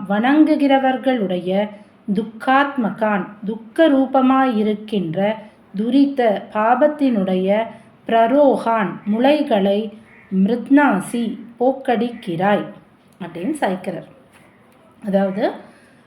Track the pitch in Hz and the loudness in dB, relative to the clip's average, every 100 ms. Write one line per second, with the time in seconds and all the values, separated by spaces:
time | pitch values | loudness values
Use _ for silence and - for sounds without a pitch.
0 | 185 208 240 302 302 285 277 269 262 254 | -4 -2 2 4 4 2 2 2 2 -2
1 | 269 254 185 180 175 190 208 - - _ | -2 -2 -2 -4 -2 -2 -2 -8 -20 _
2 | - 196 214 220 - 269 285 262 208 - | -6 -4 -4 -6 0 2 2 -2 -4 -2
3 | 214 202 170 - 196 220 - - 320 269 | -2 -2 -4 -10 -10 -10 -6 2 4 4
4 | 262 269 254 262 262 214 214 208 214 208 | 2 2 4 2 2 0 -2 -2 -4 -4
5 | 165 170 202 214 - - _ 196 233 269 | -2 -2 -2 -4 -10 -20 _ -6 0 2
6 | 277 254 233 190 - 214 220 240 302 302 | 2 2 0 0 -4 -2 2 4 2 2
7 | 277 220 185 185 185 208 226 - - _ | -2 0 0 0 0 0 -2 -10 -20 _
8 | - 226 226 277 277 214 233 226 185 - | -2 2 4 4 4 2 0 -2 -2 -6
9 | 202 214 269 302 285 214 196 202 220 - | -4 0 2 2 0 0 0 0 -4 -10
10 | - - - 190 202 240 233 277 277 190 | -20 -20 -6 0 0 0 2 4 4 2
11 | - 240 220 - - - 247 262 - 226 | -2 -4 -4 -6 -12 -2 -2 0 -2 -2
12 | 240 233 - 165 196 196 156 - - _ | -2 -6 -8 -2 0 0 -2 -14 -20 _
13 | _ - 170 170 202 311 226 185 196 - | _ -16 -14 -8 -6 -4 -2 -4 -8 -10
14 | - - _ _ _ _ _ _ _ _ | -12 -20 _ _ _ _ _ _ _ _
15 | 214 196 196 190 311 - - - _ _ | -2 0 0 0 -2 -4 -14 -20 _ _